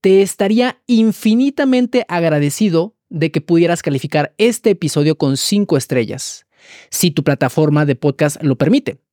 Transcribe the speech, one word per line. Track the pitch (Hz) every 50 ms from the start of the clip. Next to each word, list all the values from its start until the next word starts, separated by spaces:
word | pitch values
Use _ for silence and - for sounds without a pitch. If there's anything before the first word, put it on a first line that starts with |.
te | - 190 190 196 196
estaría | 185 - _ 208 196 220 226 240 247 240 _ _
infinitamente | - 247 220 220 220 202 - - 220 214 233 262 277 277 - 285 269 254 254 247 240 - 240 208 _
agradecido | 170 175 170 165 156 147 147 143 - - 214 208 165 165 170 214 _ _ _ _
de | - 160 156 165 -
que | 160
pudieras | - - 170 165 175 170 170 170 -
calificar | 170 143 135 - 143 - 156 147 - _ _
este | 214 233 226 - _ 233
episodio | 196 - - 147 - 151 147 156 160 -
con | - 139 135
cinco | 135 - - - 202 208 - 170
estrellas, | 143 - - - 127 117 104 101 131 - - - - _ _ _ _ _ - - - - _
si | - - - 175
tu | 147 - 139
plataforma | - 143 - 147 127 - - 156 151 147 147 151
de | 143 139
podcast | - - 147 135 - 156 147 143 - -
lo | 147 131
permite. | 117 147 156 220 294 - - - _ _ _